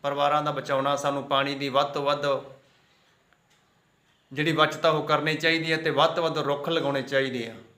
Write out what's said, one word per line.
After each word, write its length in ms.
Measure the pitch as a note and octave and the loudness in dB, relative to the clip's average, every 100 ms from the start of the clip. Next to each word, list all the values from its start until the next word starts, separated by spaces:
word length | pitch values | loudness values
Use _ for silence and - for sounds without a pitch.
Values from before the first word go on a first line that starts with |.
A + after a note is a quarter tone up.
ਪਰਿਵਾਰਾਂ 400 | C#3+ C#3 C#3+ D3+ | -4 0 2 2
ਦਾ 80 | D3 | 0
ਬਚਾਉਣਾ, 440 | C#3 C3 C3+ C#3 C#3+ | -4 -2 0 2 0
ਸਾਨੂੰ 260 | C#3+ C#3+ | 0 -2
ਪਾਣੀ 300 | B2+ C#3 C#3 | 0 0 0
ਦੀ 140 | C3+ C#3 | -2 0
ਵੱਧ 240 | C3 C#3+ | 0 0
ਤੋਂ 100 | D3+ | -2
ਵੱਧ 240 | C#3 C#3+ C#3+ C3 - - _ _ _ _ _ _ _ _ _ _ _ _ _ _ _ _ _ | -2 0 0 -2 -4 -20 _ _ _ _ _ _ _ _ _ _ _ _ _ _ _ _ _
ਜਿਹੜੀ 200 | C3+ D#3 | -2 0
ਬਚਤ 340 | D3+ D3+ - E3 | 4 2 4 2
ਆ 40 | |
ਉਹ 160 | D#3 D3+ | 2 2
ਕਰਨੀ 280 | D3 D3+ | 0 2
ਚਾਹੀਦੀ 380 | D#3 E3 E3 D#3+ | 0 0 0 0
ਹੈ 40 | D#3+ | 0
ਤੇ 140 | D#3+ | 0
ਵੱਧ 240 | C3+ D#3+ | 4 2
ਤੋਂ 80 | E3+ | 2
ਵੱਧ 160 | E3 D#3 | -2 -2
ਰੁੱਖ 300 | C#3 C#3+ E3 | -2 -2 -2
ਲਗਾਉਣੇ 340 | E3 C#3 C#3 | -2 0 -4
ਚਾਹੀਦੇ 440 | C3+ C#3 C3+ B2 A2+ | 0 0 0 -4 -8
ਆ। 60 | G#2+ - | -12 -20